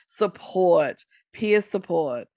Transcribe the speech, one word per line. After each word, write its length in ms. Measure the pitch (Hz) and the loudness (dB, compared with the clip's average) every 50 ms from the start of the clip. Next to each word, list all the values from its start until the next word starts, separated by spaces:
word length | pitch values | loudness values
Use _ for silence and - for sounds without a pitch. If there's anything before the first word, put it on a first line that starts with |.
| _ | _
support, 960 | - - - 214 190 - - - - - 185 185 175 170 160 147 - - - - _ _ _ _ _ - | -10 -4 -2 -2 -2 -4 -6 -14 -6 -2 0 2 4 4 4 2 0 -4 -10 -16 _ _ _ _ _ -10
peer 280 | - 214 208 208 208 | -4 0 2 2 2
support. 680 | 202 - - 190 - - 170 165 151 135 120 120 - _ _ | 2 -2 -6 -8 -4 -4 -2 -2 -2 -2 -6 -8 -12 _ _